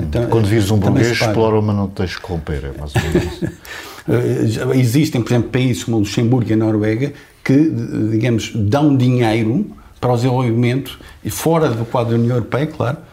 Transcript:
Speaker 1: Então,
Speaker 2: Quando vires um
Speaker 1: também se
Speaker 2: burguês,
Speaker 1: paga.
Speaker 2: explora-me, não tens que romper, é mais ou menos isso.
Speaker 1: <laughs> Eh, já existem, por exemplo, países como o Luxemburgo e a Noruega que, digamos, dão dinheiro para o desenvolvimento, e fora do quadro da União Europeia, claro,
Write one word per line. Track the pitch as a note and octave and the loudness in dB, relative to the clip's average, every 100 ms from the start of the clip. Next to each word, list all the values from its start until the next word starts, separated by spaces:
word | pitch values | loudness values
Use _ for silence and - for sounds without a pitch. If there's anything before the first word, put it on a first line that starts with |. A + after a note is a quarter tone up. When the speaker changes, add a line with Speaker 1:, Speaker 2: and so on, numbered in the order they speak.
Speaker 1:
Então, | D#2+ F#2 A2 | -2 -2 0
Speaker 2:
Quando | A2+ G#2 | 2 2
vires | A2+ G2 | 2 2
um | G#2+ | 2
Speaker 1:
também | F#2+ - | 2 4
se | A2+ | 2
Speaker 2:
burguês, | A2+ | 2
Speaker 1:
paga. | A2+ | 0
Speaker 2:
explora-me, | G#2+ A2 G#2+ G#2+ | 2 2 2 2
não | G2+ G2 | 0 -2
tens | - F#2 - | -2 -6 -6
que | - | -8
romper, | F2 D2+ D2 C2+ | -6 -4 -6 -6
é | C2+ | -10
mais | C#2+ | -4
ou | - | -4
menos | D#2+ E3+ | 0 0
isso. | - - D#3+ | -2 -4 -8
Speaker 1:
<laughs> | - - - - - - | -8 -16 -16 -16 -14 -2
Eh, | A#2+ A#2+ B2+ A2+ | 0 0 0 0
já | G#2+ B2+ | -2 0
existem, | C3 B2 C3 D#3 B2+ | 2 2 2 2 0
por | A2 | 0
exemplo, | B2 A2 | 0 0
países | B2+ C3 A#2 | 0 0 -2
como | - A2+ | -2 -2
o | |
Luxemburgo | G2+ - A#2 B2+ G#2+ | 0 0 2 2 2
e | |
a | A2 | 0
Noruega | A2 G#2+ G#2 A2 C#3 C#3+ - - | 2 0 0 -2 -4 -8 -20 -10
que, | - C#3 D#3+ A#2+ A#2 - G#2+ | 0 4 4 0 -4 -2 0
digamos, | A2 B2 A2+ - - | 0 0 0 -2 -2
dão | G2+ C#3 D3+ C3+ | 0 2 4 4
dinheiro | B2 B2 A2+ A2 A2 C#3 G#3+ - - - | 4 2 2 2 0 0 -2 -8 -20 -4
para | B2 | 0
o | B2 | 2
desenvolvimento, | B2+ B2+ B2 A2+ A#2+ C3 C3+ - - - - | 2 0 0 2 2 0 -4 -14 -20 -12 -10
e | |
fora | - D#3 E3 D3+ | -4 0 2 2
do | A#2 | 0
quadro | A2+ B2+ A#2 | -4 -2 0
da | A#2 | 0
União | A#2 B2 | 2 0
Europeia, | - A#2+ D3+ | -2 -2 -4
claro, | - A#2 - - | -2 -4 -4 -10